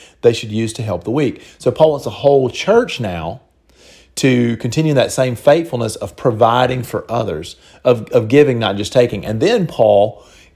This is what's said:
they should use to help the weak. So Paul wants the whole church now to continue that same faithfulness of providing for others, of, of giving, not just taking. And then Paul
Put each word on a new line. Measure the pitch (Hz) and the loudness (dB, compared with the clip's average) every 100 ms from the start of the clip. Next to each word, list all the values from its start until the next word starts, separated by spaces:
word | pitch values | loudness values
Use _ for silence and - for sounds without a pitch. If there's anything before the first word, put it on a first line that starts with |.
| - _ | -20 _
they | 117 | 0
should | 113 110 | 0 -2
use | 110 113 | -4 -4
to | - | -6
help | 107 87 | -6 -6
the | 107 | -4
weak. | 143 123 - - - | -2 -2 -4 -16 -6
So | 127 | -2
Paul | - 156 | 2 2
wants | 139 | 2
the | 120 | -6
whole | - 143 139 127 | -2 2 4 2
church | - - 233 262 - | -2 0 2 2 -4
now | 104 85 82 120 _ _ _ _ - - _ - | -8 -8 -10 -12 _ _ _ _ -20 -20 _ -2
to | 135 123 117 113 | 2 2 0 -2
continue | 123 156 156 | -4 -2 0
that | 135 - | 2 0
same | - 131 117 | 0 -2 0
faithfulness | 143 165 165 123 110 - | 2 2 2 -4 -6 -6
of | 101 - | -12 -4
providing | 131 110 113 123 127 127 | -2 2 2 2 0 -2
for | - 107 - | -6 -8 -6
others, | 117 104 78 - - _ - | -6 -4 -8 -10 -18 _ -4
of, | 131 117 104 | 0 0 2
of | 123 110 | 0 4
giving, | 143 143 117 | 4 4 2
not | 104 101 | -2 -4
just | 98 | -2
taking. | 131 120 101 | 0 0 -2
And | 104 110 | -6 -2
then | 120 240 165 | 0 0 -2
Paul | - 110 101 110 - - - _ | 2 4 4 2 -2 -20 -20 _